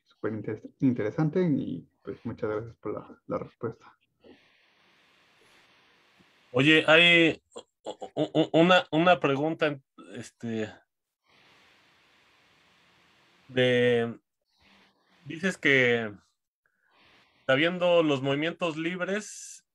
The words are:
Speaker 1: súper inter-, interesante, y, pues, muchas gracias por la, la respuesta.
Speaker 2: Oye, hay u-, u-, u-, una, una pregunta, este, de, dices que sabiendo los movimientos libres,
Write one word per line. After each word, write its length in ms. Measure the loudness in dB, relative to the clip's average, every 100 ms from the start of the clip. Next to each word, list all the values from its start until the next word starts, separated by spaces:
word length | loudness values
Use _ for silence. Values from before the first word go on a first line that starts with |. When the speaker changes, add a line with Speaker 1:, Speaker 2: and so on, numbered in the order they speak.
| _
Speaker 1:
súper 260 | _ -8
inter-, 300 | -8 -8 -10 -12 -2
interesante, 640 | -2 0 -4 -2 -2 0 0
y, 380 | -2 -4 -10 -14 _
pues, 160 | -16 -12
muchas 260 | -12 -8 -6
gracias 260 | -6 -8 -14
por 180 | -12
la, 260 | -12 -14 -20 -10
la 120 | -10
respuesta. 560 | -10 _ -12 -12 -20 _ _ _ -20 -20 _ _ _ _ _ _ _ _ _ _ _ _ _ _ _ _ _ _ _ _ _
Speaker 2:
Oye, 320 | 2 4 4 6
hay 560 | 6 8 6 4 0 _ -20 -20 _
u-, 260 | -14 -14 -10
u-, 160 | -6 -2 -2
u-, 80 | 0
una, 340 | 2 4 4 2
una 300 | 0 2 2
pregunta, 580 | 2 0 -2 -2 -4 -4 _ _ -20
este, 580 | -18 -18 _ -8 -6 -8 -12 _ _ _ _ _ _ _ _ _ _ _ _ _ _ _ _ _ _ _ _ _ _ _ _ _ _ -6
de, 680 | 0 2 2 2 2 -2 -6 _ _ _ _ _ _ _ _ _ _
dices 340 | -18 -6 -4 -2
que 540 | 2 4 4 2 -2 -12 _ _ _ _ _ _ _ _ _ _ _ _ -2
sabiendo 560 | 0 0 0 0 2
los 200 | 2 0
movimientos 540 | -2 -4 -4 -4 -6 -6
libres, 880 | -8 -8 -6 -8 -10 -18 -20 -20 _